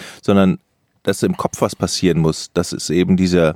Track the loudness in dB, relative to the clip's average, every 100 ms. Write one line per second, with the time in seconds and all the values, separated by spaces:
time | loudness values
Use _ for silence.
0 | -20 -10 0 2 4 2 _ _ _ _
1 | -6 -2 -2 -2 -6 -2 -4 -2 -4 0
2 | 0 2 0 -2 -4 -4 -4 -6 -4 0
3 | 2 2 2 2 2